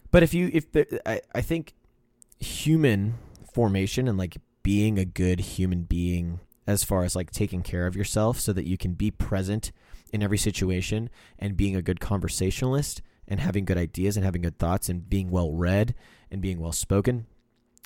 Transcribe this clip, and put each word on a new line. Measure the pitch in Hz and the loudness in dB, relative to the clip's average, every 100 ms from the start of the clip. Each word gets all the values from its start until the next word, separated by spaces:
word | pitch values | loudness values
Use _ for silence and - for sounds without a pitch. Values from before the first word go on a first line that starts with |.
| - | 4
But | 175 | 6
if | 165 | 6
you, | 165 180 | 4 2
if | 160 - | 0 2
the, | 156 135 - - | 2 2 -2 -4
I, | 110 - | -6 -4
I | - | -4
think | - 165 156 - _ _ _ _ _ - | -2 -4 -6 -16 _ _ _ _ _ -12
human | - - 147 160 143 101 104 117 - - - | -10 -4 2 6 6 4 0 -4 -10 -20 -6
formation | - 110 98 95 - 127 | 0 2 2 0 0 0
and, | 98 | 0
like, | 90 - - _ | -2 -8 -18 _
being | 95 101 110 101 | 2 4 4 2
a | |
good | 92 - 92 90 | 0 0 2 2
human | 90 - 92 87 | -2 -2 0 0
being | 85 85 87 87 85 87 - _ - | -2 -2 0 0 -2 -6 -12 _ -2
as | 101 | -2
far | - 95 | 0 0
as, | 90 | 0
like, | 92 87 | -2 -4
taking | - 104 92 | -4 -2 -2
care | - 87 90 | -4 -2 -2
of | |
yourself | 92 98 - 110 123 | -2 -2 0 0 0
so | - | -2
that | 95 82 | -2 -2
you | 92 | -2
can | 92 | -2
be | 87 104 | -2 -2
present | - - 98 95 110 - - _ - - | -2 -2 -2 -2 -4 -6 -12 _ -20 -8
in | 104 | -4
every | 101 101 | 0 0
situation | 107 - 95 90 90 107 120 - - - | 0 0 0 0 -2 -4 -6 -12 -20 -8
and | 101 92 | -4 0
being | 101 95 | 0 0
a | |
good | 87 87 | -2 -2
conversationalist | - 101 87 - 92 - 127 139 147 - - _ - | -2 -2 -2 -2 -2 0 0 0 -2 -6 -14 _ -6
and | 107 | -2
having | 170 101 | 0 0
good | 92 90 | 0 0
ideas | 85 - 95 98 | 0 -2 0 0
and | |
having | 95 87 | 0 0
good | 87 - | -4 -2
thoughts | 85 92 - | 0 0 -2
and | 90 85 | -6 -2
being | 98 90 | -2 0
well | 92 82 | 0 0
read | 80 87 98 117 - - - - | 0 2 2 2 -2 -10 -20 -12
and | 95 | -6
being | 95 87 | -4 -4
well | 82 | -4
spoken | - - 98 101 123 113 _ _ _ _ _ | -4 0 2 2 0 -4 _ _ _ _ _